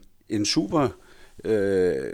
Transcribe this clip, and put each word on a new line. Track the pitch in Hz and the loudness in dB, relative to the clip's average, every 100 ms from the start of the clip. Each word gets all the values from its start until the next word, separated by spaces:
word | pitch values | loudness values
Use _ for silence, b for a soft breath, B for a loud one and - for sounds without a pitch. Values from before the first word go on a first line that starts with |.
| - _ - | -14 _ -6
en | 104 104 | -4 0
super, | 160 190 165 120 - b b b b | 0 0 0 0 -4 b b b b
øh, | 101 107 98 95 92 67 60 | -2 0 2 2 2 0 -6